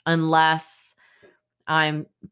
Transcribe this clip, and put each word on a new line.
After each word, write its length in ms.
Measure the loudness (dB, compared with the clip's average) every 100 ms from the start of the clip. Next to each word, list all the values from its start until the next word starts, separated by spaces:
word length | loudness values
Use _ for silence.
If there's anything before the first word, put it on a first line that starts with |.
unless 880 | -2 0 2 4 4 2 -4 -10 -10 -16 _ _ -20 _ _ _ -4
I'm 380 | 0 0 -2 -10 _ -20